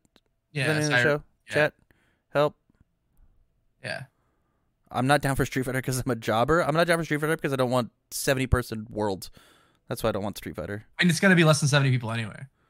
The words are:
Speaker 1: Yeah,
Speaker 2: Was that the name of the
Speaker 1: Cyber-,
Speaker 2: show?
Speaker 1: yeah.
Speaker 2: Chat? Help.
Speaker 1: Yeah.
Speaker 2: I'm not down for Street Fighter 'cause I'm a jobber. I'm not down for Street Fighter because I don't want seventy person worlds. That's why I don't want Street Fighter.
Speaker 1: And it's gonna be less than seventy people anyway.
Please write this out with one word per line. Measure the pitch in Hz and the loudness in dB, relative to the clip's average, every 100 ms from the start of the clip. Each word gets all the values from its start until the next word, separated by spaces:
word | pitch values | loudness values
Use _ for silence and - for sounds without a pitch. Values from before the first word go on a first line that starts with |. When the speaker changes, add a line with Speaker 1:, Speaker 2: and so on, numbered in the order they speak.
| _ _ _ _ _ | _ _ _ _ _
Speaker 1:
Yeah, | 147 135 | -4 -2
Speaker 2:
Was | |
that | 151 | 0
the | |
name | 151 | 0
of | |
the | 135 | 2
Speaker 1:
Cyber-, | 135 147 | 2 0
Speaker 2:
show? | - _ - | -4 _ -6
Speaker 1:
yeah. | 143 | 0
Speaker 2:
Chat? | 151 - _ _ _ _ _ | 0 -2 _ _ _ _ _
Help. | 139 147 - _ _ _ _ _ _ - _ _ _ _ _ | 0 0 -2 _ _ _ _ _ _ -20 _ _ _ _ _
Speaker 1:
Yeah. | 117 - 131 _ _ _ _ _ _ _ _ | -12 -10 -12 _ _ _ _ _ _ _ _
Speaker 2:
I'm | - 127 | -2 2
not | 143 | 2
down | 139 135 | 2 0
for | 135 | -2
Street | - 131 | -2 -4
Fighter | 127 | -4
'cause | 127 127 123 | -2 -2 -2
I'm | |
a | 113 | -4
jobber. | 117 110 120 160 | 0 2 2 2
I'm | 139 | 2
not | 156 175 | 2 2
down | 170 | 0
for | |
Street | 160 151 | 0 -2
Fighter | 151 160 | -2 -2
because | 156 | -2
I | 135 | 0
don't | 127 | 0
want | 127 113 - _ | 0 -2 -8 _
seventy | - - 131 127 | -6 -2 0 2
person | 127 120 110 107 | 0 0 -8 -8
worlds. | 107 107 98 - - - _ _ _ - | -4 -2 -4 -8 -20 -20 _ _ _ -12
That's | 120 | -4
why | 113 | -2
I | |
don't | 104 | -2
want | 101 - | -6 -8
Street | - 76 | -10 -10
Fighter. | 80 104 - - | -8 -10 -10 0
Speaker 1:
And | 180 | 2
it's | 160 | 4
gonna | 202 175 | 6 6
be | |
less | 160 151 | 6 4
than | 147 | 4
seventy | 143 139 | 2 4
people | 127 113 | 2 -2
anyway. | 113 107 - 135 _ _ | -6 -8 -10 -18 _ _